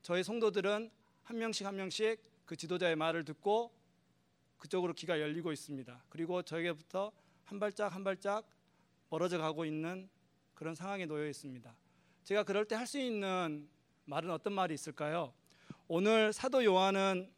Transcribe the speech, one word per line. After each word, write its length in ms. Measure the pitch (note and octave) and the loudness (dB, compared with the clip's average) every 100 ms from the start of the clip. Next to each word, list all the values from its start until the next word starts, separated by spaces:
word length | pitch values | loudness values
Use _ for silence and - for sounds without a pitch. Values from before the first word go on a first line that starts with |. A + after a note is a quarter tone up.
저의 220 | - F3 | 0 -2
성도들은 680 | F#3 A#3 A3 G3 F#3+ G#3 A3+ _ _ _ | 0 2 2 2 2 0 -2 _ _ _
한 140 | - A#3 | -8 -4
명씩 280 | A3+ G#3+ | -2 -2
한 100 | G3 | -4
명씩 460 | G3 F#3+ - G#3+ A3 - _ | -4 -4 0 0 0 -8 _
그 100 | - | -14
지도자의 400 | E3 D#3+ F3+ F3 | -10 -4 0 2
말을 280 | D#3 D#3+ E3 | 2 2 0
듣고 480 | D#3 D3+ G3+ A3 A#3 _ _ _ _ _ _ _ _ _ | -4 -4 2 2 0 _ _ _ _ _ _ _ _ _
그쪽으로 360 | D3+ F#3 F3+ | -4 0 0
귀가 280 | E3 E3 D#3+ | -2 -2 0
열리고 300 | D3+ D#3+ E3+ | 0 -2 -4
있습니다. 500 | D3 - C#3 A#2+ B2 _ | -6 -8 -10 -12 -18 _
그리고 320 | D#3 E3 F3+ | -8 -2 -2
저에게부터 720 | E3+ E3 E3+ D#3 - F#3 G#3 _ _ _ | -2 -2 -2 -4 -6 -4 -4 _ _ _
한 140 | - G3+ | -14 -4
발짝 340 | G#3 G3+ G3+ | -4 -2 -4
한 100 | F3+ | -2
발짝 460 | G3 F#3+ G3+ G#3 - _ _ _ _ _ _ | -4 -2 -2 -2 -6 _ _ _ _ _ _
멀어져 280 | D#3+ F3 F3 | -2 0 0
가고 260 | D#3+ D#3 | 0 -2
있는 460 | D#3+ D#3 D#3+ F#3 F#3+ _ _ _ _ | -2 -2 -4 -6 -12 _ _ _ _
그런 200 | - D#3 | -10 -10
상황에 300 | E3 F#3 G3+ | -8 -6 -6
놓여 220 | E3+ D3+ D3+ | -4 -4 -4
있습니다. 480 | C#3 C#3+ B2+ A#2 - _ _ _ _ | -6 -12 -14 -16 -20 _ _ _ _
제가 200 | - G3+ | 0 2
그럴 220 | G3+ G3+ | 4 0
때 100 | G#3+ | 2
할 100 | A3 B3 | -2 -2
수 120 | C#4+ | -2
있는 680 | B3+ G#3+ G3 F#3 E3 D3 D3 _ _ _ | -2 0 0 0 0 -4 -10 _ _ _
말은 240 | - C#3+ E3 | -6 -4 -2
어떤 220 | D#3+ G3+ | -2 -2
말이 200 | G3 F3+ | 0 0
있을까요? 600 | D3+ - C3+ D3+ E3+ C3+ _ _ - - - _ | 0 -8 -6 -2 -2 -4 _ _ -20 -20 -20 _
오늘 460 | E3 G#3 A3+ G#3+ | 2 6 6 4
사도 300 | G#3+ C4 C4 | 2 2 6
요한은 680 | A3 F#3 F#3+ G3 F#3+ F#3 F#3+ | 8 8 6 4 2 0 -4